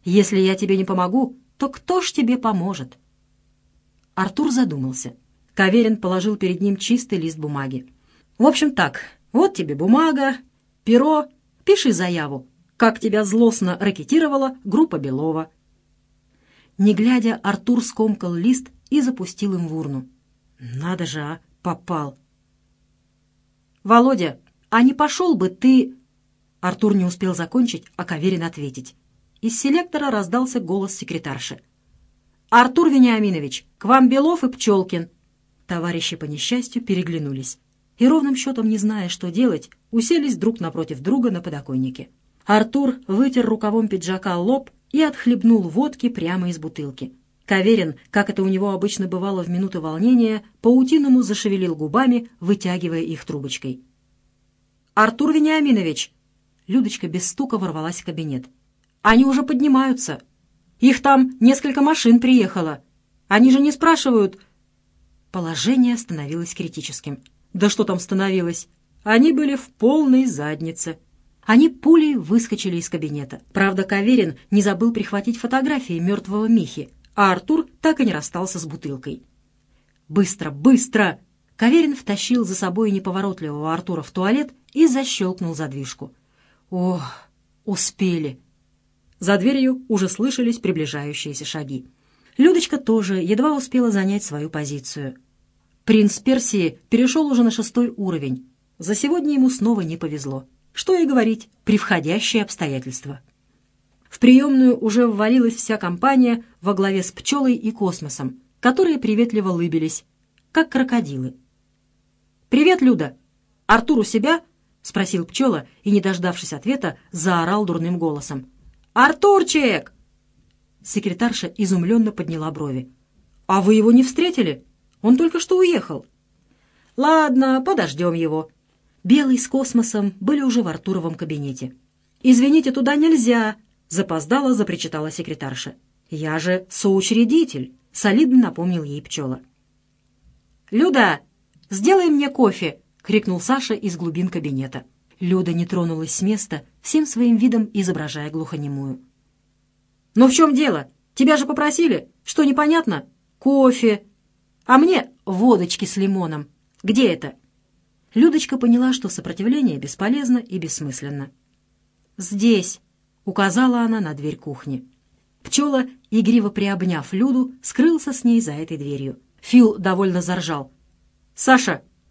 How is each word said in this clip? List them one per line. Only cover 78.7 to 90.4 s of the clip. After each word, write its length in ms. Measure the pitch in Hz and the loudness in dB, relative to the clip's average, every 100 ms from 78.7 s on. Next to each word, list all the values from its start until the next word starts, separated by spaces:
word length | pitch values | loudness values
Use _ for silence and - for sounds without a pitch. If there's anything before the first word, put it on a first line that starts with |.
| 131 147 135 143 123 _ _ _ _ _ _ _ _ - | -10 -10 -10 -12 -14 _ _ _ _ _ _ _ _ -4
«Быстро, 420 | 156 196 - 156 | 0 0 -2 -10
быстро!» 720 | 139 165 247 - 220 196 - _ _ _ - | 0 4 4 4 0 0 -2 _ _ _ -2
Каверин 380 | 226 320 311 | 4 4 4
втащил 500 | 277 - 202 - 247 | -2 -6 -6 -2 0
за 100 | 202 | 0
собой 360 | 185 190 180 220 | -4 -4 -2 0
неповоротливого 800 | 196 196 180 196 185 156 147 156 | -2 -4 -4 -4 -6 -8 -6 -4
Артура 300 | 170 180 190 | -6 -6 -8
в 80 | 147 | -8
туалет 420 | - 190 254 294 - _ | -4 0 0 -2 -10 _
и 140 | 269 320 | 2 4
защёлкнул 680 | 254 262 - 185 185 170 | 4 -2 -4 -4 -4 -8
задвижку. 600 | 151 156 135 131 - - _ _ _ _ _ _ | -8 -8 -10 -12 -14 -18 _ _ _ _ _ _
«Ох, 580 | 180 180 180 127 - - _ _ _ | -4 -2 -2 -6 -16 -20 _ _ _
успели!» 760 | - 190 - - 185 170 147 131 _ _ _ _ _ _ _ _ | -8 -4 -4 -2 -2 -2 -4 -10 _ _ _ _ _ _ _ _
За 180 | 175 202 | 0 0
дверью 460 | 196 269 262 262 - | 2 2 0 -2 -2
уже 200 | 208 185 | -2 -2
слышались 500 | - 247 254 | -2 -4 -2